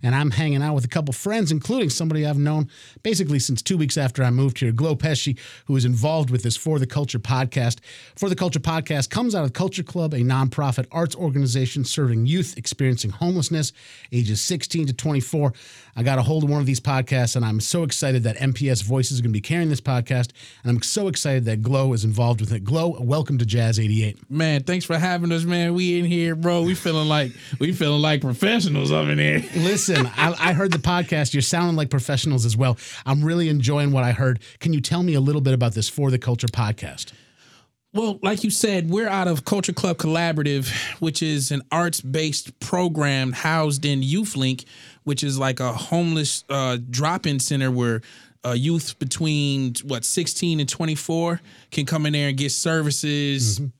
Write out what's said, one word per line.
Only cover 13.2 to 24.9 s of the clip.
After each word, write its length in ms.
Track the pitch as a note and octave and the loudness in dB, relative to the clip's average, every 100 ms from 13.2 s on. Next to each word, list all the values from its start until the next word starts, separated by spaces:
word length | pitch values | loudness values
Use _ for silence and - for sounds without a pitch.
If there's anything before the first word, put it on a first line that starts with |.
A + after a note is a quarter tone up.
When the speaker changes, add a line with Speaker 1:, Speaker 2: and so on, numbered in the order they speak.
| F3 F#3 C#3 D#3+ C#3 - - - - | 0 0 0 0 -2 -6 -20 -20 -4
Speaker 1:
ages 300 | B2 A2 G#2 | 0 0 0
sixteen 440 | - F3 - E3 D3 | -2 -4 -4 -2 -2
to 80 | |
twenty-four. 600 | B2 D#3 C#3+ A#2 D#3+ C#3+ - - - - - | -2 0 0 0 0 0 -2 -14 -20 -14 -2
I 80 | |
got 160 | A#2+ C3 | 0 2
a 20 | |
hold 220 | A#2+ D#3 | 2 2
of 80 | C#3+ | 2
one 80 | D3 | 2
of 80 | C3+ | 2
these 120 | B2+ | 0
podcasts, 560 | - C3+ B2+ C3+ A#2+ B2+ | 0 0 0 0 2 0
and 80 | |
I'm 160 | A2+ A2 | 0 0
so 220 | - F3 | 0 -2
excited 400 | D#3+ - C#3+ B2+ | 0 0 0 2
that 160 | A2+ A2 | 0 0
M 140 | C3+ | -2
P 160 | B2+ C#3 | 0 0
S 140 | B2 | 0
Voices 300 | F#2+ C3 B2 | 0 0 0
is 80 | C3 | 0
gonna 100 | A#2+ | 0
be 100 | G#2+ | 0
carrying 280 | G#2+ E3+ E3 | 0 0 2
this 120 | C#3 | 0
podcast, 520 | - B2+ A#2+ B2+ A#2 - - - | 0 -2 0 0 -2 -6 -20 -8
and 80 | B2 | 0
I'm 140 | A#2+ | 0
so 240 | - - G3 | 0 -2 -2
excited 380 | C#3 D3 C3 A2+ | -2 0 0 0
that 180 | A2 | 0
Glo 300 | A2 C3+ C3+ | 2 2 2
is 120 | A#2+ A2 | 2 2
involved 360 | G#2+ A#2+ A2+ | 2 2 2
with 120 | G#2+ | 0
it. 100 | A2+ | -2
Glo, 320 | G2 D#3 E3+ D#3+ | 0 0 0 -2
welcome 380 | A#2+ D3+ D3+ C#3 | 0 0 0 0
to 60 | A#2 | 2
Jazz 340 | A#2 A2+ A2 | 2 2 2
eighty-eight. 500 | G#2+ A2 A2 G2+ - | 2 2 0 -4 -6
Speaker 2:
Man, 320 | C#3+ D#3+ C#3+ | 0 2 2
thanks 240 | C3 F3+ | 0 -2
for 100 | - | 0